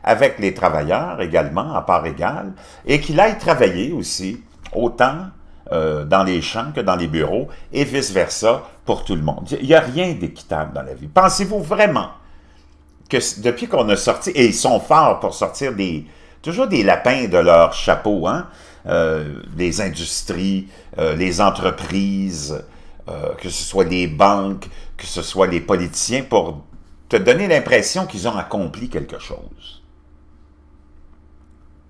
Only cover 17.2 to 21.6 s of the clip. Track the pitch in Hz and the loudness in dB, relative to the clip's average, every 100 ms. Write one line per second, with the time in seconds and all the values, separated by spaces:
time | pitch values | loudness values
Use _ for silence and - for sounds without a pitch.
17.2 | 117 87 85 82 82 - - 80 - 104 | 2 4 8 8 8 4 0 0 2 -2
18.2 | 82 143 175 - - - - 85 82 80 | 0 -2 -6 -16 -20 -18 -4 0 0 0
19.2 | 76 67 - 80 90 80 98 78 85 - | -6 -10 -14 -4 -2 -2 -4 -6 -8 -8
20.2 | - 87 95 98 95 - - - 80 78 | -6 -4 -2 -2 -4 -16 -14 -4 -2 0
21.2 | 92 85 101 95 | -2 2 2 2